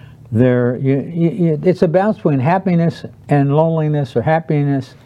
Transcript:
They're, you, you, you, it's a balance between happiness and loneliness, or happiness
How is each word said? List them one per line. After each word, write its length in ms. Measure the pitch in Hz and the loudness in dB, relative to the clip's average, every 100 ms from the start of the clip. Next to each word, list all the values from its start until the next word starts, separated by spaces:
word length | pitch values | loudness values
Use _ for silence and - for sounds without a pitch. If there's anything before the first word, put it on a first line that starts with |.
| - - - | -20 -20 -6
They're, 440 | 110 127 123 123 127 | 0 2 2 0 -2
you, 220 | 135 139 - | -2 -2 -4
you, 160 | 170 165 | -2 -2
you, 300 | 185 170 151 | 0 -2 0
it's 180 | 170 175 | 0 0
a 60 | 180 | 2
balance 300 | 175 208 - | 2 0 0
between 220 | 165 139 | -2 0
happiness 680 | 127 190 190 170 165 - - - - | 0 0 0 0 0 -4 -12 -18 -2
and 260 | 143 139 147 | 0 2 2
loneliness, 600 | 165 165 151 147 139 120 | 2 0 -2 -2 -2 -2
or 60 | |
happiness 720 | 113 160 160 151 143 139 - - | 0 0 0 -2 0 -2 -6 -14